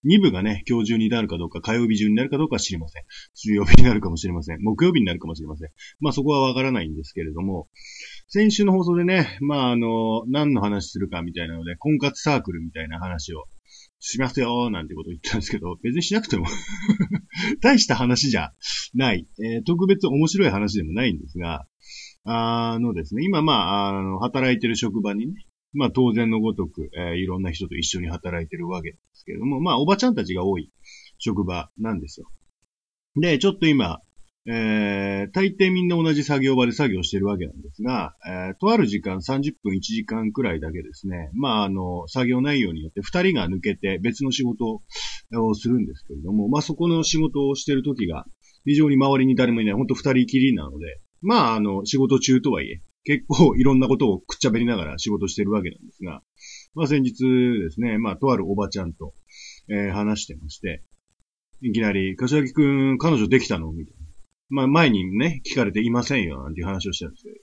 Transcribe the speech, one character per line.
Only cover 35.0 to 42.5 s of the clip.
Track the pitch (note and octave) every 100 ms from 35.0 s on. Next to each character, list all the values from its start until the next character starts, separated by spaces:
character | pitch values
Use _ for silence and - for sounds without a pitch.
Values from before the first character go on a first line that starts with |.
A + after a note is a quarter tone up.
| G2 G2 G2+
ー、 |
大 | F#3 G3 F#3+
抵 | F#3
み | F#3 F3
ん |
な | E3+
同 | D#3+
じ | D3
作 | D3 C#3+
業 | C3+ C3
場 | B2
で |
作 | A2 C#3+
業 | F#2
し | F2
て | G2
る | G2
わ | G2
け | D#2
な |
ん | C#2
で | -
す | -
が、 | A#2+ B2 E2+ _ F2
え | F#2 F#2
ー、 | F#2+
と | G3+
あ | A3+
る | C3
時 | G#2
間、 | G2 F#2+
三 | F2+ C3+
十 | C#3+ -
分、 | G#2 F#2+
一 | G2
時 | A2 G#2+
間 | A2+ G#2+
く | G#2+
ら | A#2
い | E2
だ | D#2
け | D#2+
で | -
す | - F#2+
ね、 | F2 D#2
ま | G2 C#3 A2
あ、 |
あ | G2
の、 | F#2+ F2+ F2 -
作 | B2+ B2
業 | B2+
内 | C#3